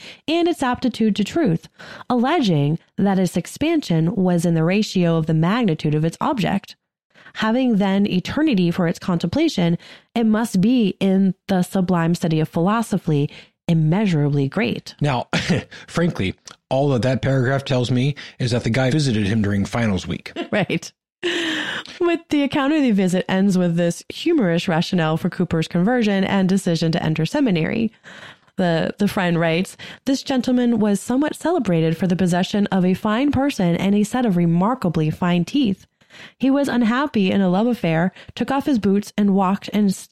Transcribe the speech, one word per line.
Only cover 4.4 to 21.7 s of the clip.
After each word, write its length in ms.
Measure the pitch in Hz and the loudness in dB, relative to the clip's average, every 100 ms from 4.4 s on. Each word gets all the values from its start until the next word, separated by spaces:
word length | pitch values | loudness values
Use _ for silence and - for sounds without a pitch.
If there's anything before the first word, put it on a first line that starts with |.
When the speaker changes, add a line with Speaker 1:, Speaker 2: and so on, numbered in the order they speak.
| 175 | 2
Speaker 1:
in 80 | |
the 100 | 165 | 2
ratio 540 | 160 202 208 185 170 165 | 2 0 0 0 2 2
of 80 | 160 | 0
the 80 | |
magnitude 600 | 160 170 233 208 156 156 | 0 2 0 0 0 -2
of 120 | 151 165 | 0 -2
its 100 | - | -2
object. 520 | 269 269 170 196 - - _ _ _ _ - | -2 -2 -2 -2 -6 -18 _ _ _ _ -16
Having 420 | - 214 247 254 196 | -4 0 2 2 2
then 300 | 196 196 202 | 2 2 2
eternity 640 | 180 - 285 320 196 170 | 0 -2 0 2 2 2
for 180 | 180 165 | 2 -2
its 100 | - | -2
contemplation, 800 | - 170 190 285 330 - 170 170 - - _ | -4 -2 0 0 0 0 0 0 -6 -20 _
it 100 | 233 | -2
must 380 | 220 214 233 185 | 2 2 0 2
be 340 | 220 254 202 - | 2 4 2 0
in 340 | 196 190 190 - - | 0 2 2 0 -2
the 120 | 185 | 0
sublime 540 | 175 190 180 175 165 | 0 0 0 2 2
study 260 | 175 165 160 | 0 0 0
of 80 | 156 | 0
philosophy 800 | 170 180 226 220 185 - 143 147 - - _ - | 0 0 0 -2 -2 0 0 0 -6 -20 _ 0
immeasurably 800 | 165 156 185 208 151 147 143 135 | 2 2 2 2 2 2 0 0
great." 460 | 196 233 - - - | -2 -2 -4 -10 -4
Speaker 2:
Now, 260 | 147 120 - 156 - 143 | -2 -2 -2 -4 -2 -2
<laughs> 280 | - - - | -4 -16 -8
frankly, 480 | 170 170 - 92 - - - _ | -2 -2 0 -4 -6 -16 -20 _
all 180 | 135 147 | 0 2
that 140 | 123 | 2
that 180 | 127 123 | 0 0
paragraph 460 | 135 135 123 135 135 | 0 2 2 0 0
tells 240 | 127 120 | -2 0
me 240 | 123 139 - - - | 0 0 -4 -12 -6
is 140 | 127 | -2
that 120 | 117 | -2
the 60 | 117 | 0
guy 200 | 120 131 | 0 2
visited 360 | 156 135 107 95 | 0 0 0 0
him 160 | 110 | 0
during 240 | 101 101 98 | 0 0 -2
finals 400 | 120 110 92 - | -2 -2 -2 -4
week. 260 | - - - | -10 -10 -10
Speaker 1:
<laughs> 140 | - | -4
Right. 400 | 208 170 165 - - _ _ 349 349 330 311 - | -2 -2 -4 -8 -18 _ _ -6 -4 -4 -4 -6